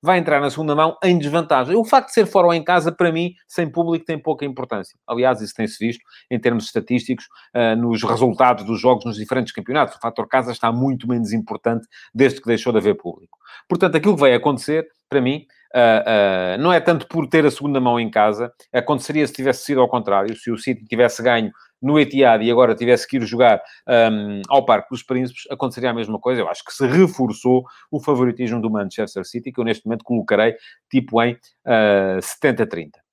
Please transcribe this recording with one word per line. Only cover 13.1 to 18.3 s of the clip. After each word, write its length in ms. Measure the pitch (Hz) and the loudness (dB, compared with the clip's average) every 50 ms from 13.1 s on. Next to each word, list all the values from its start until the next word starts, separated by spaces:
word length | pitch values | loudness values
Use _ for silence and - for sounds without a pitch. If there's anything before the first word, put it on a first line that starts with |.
| 85 - _ _ _ _ _ - - - _ _ | -14 -14 _ _ _ _ _ -20 -20 -20 _ _
Portanto, 260 | 185 170 190 180 175 | -2 0 0 2 2
aquilo 200 | 160 - 202 202 | 2 2 2 2
que 60 | 156 | 4
vai 120 | 143 135 123 | 6 4 4
acontecer, 520 | 120 120 151 143 120 - - 151 160 160 160 _ _ _ _ | 4 2 0 -2 -2 -4 -4 -4 -4 -4 -6 _ _ _ _
para 140 | - 139 | -2 -2
mim, 240 | 127 127 135 151 - _ _ _ _ _ - | 0 0 -2 -4 -8 _ _ _ _ _ 0
ah, 300 | 127 120 113 110 110 - | 2 4 4 4 2 2
ah, 520 | - 113 104 101 98 95 92 92 90 92 104 | 0 2 2 2 2 2 0 -2 -2 -4 -2
não 160 | 139 170 180 | 0 2 2
é 80 | 165 | 2
tanto 260 | - - 170 151 - - | 2 2 0 0 -2 -6
por 180 | - 170 156 | -6 -6 -6
ter 200 | 127 - 160 151 | 0 2 2 2
a 60 | 151 | 2
segunda 280 | 143 - 139 147 143 135 | 0 0 -6 -4 -2 0
mão 180 | 127 123 120 117 | 0 0 0 0
em 140 | 113 110 | -2 -2
casa, 400 | 107 110 104 107 | 0 2 2 2